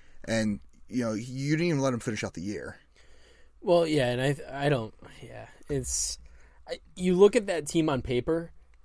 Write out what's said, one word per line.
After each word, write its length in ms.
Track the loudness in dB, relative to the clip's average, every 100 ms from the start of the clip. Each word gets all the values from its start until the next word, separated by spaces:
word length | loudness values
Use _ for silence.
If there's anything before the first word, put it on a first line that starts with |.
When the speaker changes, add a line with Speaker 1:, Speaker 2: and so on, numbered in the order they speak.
| -20 -14 -4
Speaker 1:
And, 320 | -2 0 -4 -10 -20 -8
you 140 | -4 -2
know, 80 |
you 380 | -4 -6 -6 -2
didn't 160 | 0 0
even 140 | 0
let 120 | 0
him 60 | -2
finish 240 | -4 -6
out 100 | -6
the 80 | -6
year. 360 | -8 -8 -10 -14 _ _ -20 -20 -20 -20 -20 -8
Speaker 2:
Well, 260 | 2 4 4
yeah, 220 | 2 2
and 120 | 2
I, 440 | 0 -2 -6 -2 0
I 40 |
don't, 240 | 0 -2 -12 -20 -20
yeah, 240 | -18 -16 -18 -18 -6
it's, 500 | -4 -2 -4 -4 -6 -14 -20 -20 -20 -14
I, 120 | -14 -12 -2
you 200 | 2 8
look 200 | 8 8
at 120 | 0
that 200 | -4 0
team 220 | 0 2
on 120 | 0
paper, 500 | 0 -2 0 -2 -4 -14 -20 -10